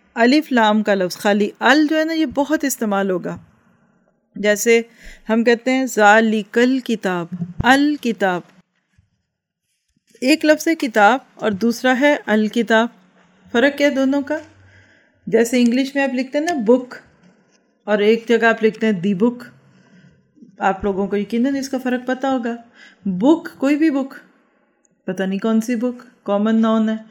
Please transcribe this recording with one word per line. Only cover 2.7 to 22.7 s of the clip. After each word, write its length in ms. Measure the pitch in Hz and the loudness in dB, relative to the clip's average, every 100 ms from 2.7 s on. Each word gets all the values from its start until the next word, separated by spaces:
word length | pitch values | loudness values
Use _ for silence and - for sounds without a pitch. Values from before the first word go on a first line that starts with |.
| - 220 196 196 | -4 -4 -2 -2
ہوگا۔ 260 | 180 165 - _ _ _ _ _ _ _ _ _ - | -4 -6 -14 _ _ _ _ _ _ _ _ _ -4
جیسے 460 | 208 208 233 233 226 _ - - - | 0 0 2 2 0 _ -20 -18 -2
ہم 140 | 226 | 0
کہتے 280 | 233 233 254 | 2 2 0
ہیں 140 | 262 254 | -2 -2
ذالک 720 | - 208 220 226 220 208 233 | 4 6 6 4 -2 -2 0
الکتاب، 720 | 254 262 240 220 190 180 170 180 175 - | 2 0 -2 -4 -2 -4 -8 -10 -12 -4
الکتاب۔ 800 | 233 277 294 294 240 208 196 175 - _ _ _ _ _ _ _ _ _ _ _ _ _ _ _ _ - | 2 2 2 -2 -4 -2 -2 -2 -8 _ _ _ _ _ _ _ _ _ _ _ _ _ _ _ _ -6
ایک 240 | 339 311 302 | 0 0 2
لفظ 220 | 302 320 | 0 0
ہے 80 | 320 | -2
کتاب 440 | 277 214 208 262 - - | -2 4 4 2 -4 -6
اور 160 | 220 | -4
دوسرا 480 | 185 233 233 254 247 | -2 -2 0 0 2
ہے 160 | 294 294 - | 2 0 0
الکتاب۔ 600 | 214 214 233 226 226 233 _ _ _ _ _ _ | 0 0 -2 2 2 0 _ _ _ _ _ _
فرق 260 | 233 277 285 | 0 0 2
کیا 120 | 285 | 0
ہے 60 | 254 | 0
دونوں 260 | 269 285 | 0 -2
کا؟ 160 | 277 311 - _ _ _ _ _ _ _ - | -4 -8 -8 _ _ _ _ _ _ _ -2
جیسے 340 | 220 233 247 | 0 2 2
انگلش 340 | 240 254 269 277 | 2 2 -2 -2
میں 80 | |
آپ 120 | 277 254 | -2 -2
لکھتے 220 | 254 294 | -4 -4
ہیں 80 | 330 | -4
نا 80 | 302 208 | -2 2
book، 280 | 254 - - _ _ _ _ _ _ _ _ | 2 2 -18 _ _ _ _ _ _ _ _
اور 140 | - 208 | -4 0
ایک 280 | 208 226 220 | 2 0 0
جگہ 160 | 226 226 | 2 2
آپ 180 | 226 | 2
لکھتے 220 | 226 - 220 | -2 0 -2
ہیں 80 | |
دی 200 | 190 196 | -2 -2
book۔ 300 | 180 240 240 - _ _ _ _ _ _ _ _ _ - - | 0 -2 -2 -18 _ _ _ _ _ _ _ _ _ -20 -4
آپ 260 | 196 190 | -2 -2
لوگوں 240 | 202 190 196 | -4 -4 -4
کو 100 | 208 | -4
یقیناً 380 | 202 233 269 269 | -4 -2 -2 -2
اس 140 | 269 | -4
کا 80 | 254 | -6
فرق 300 | 254 247 247 | -4 -4 -4
پتہ 200 | 254 269 | -4 -2
ہوگا۔ 280 | 262 233 233 - | -2 -4 -8 -14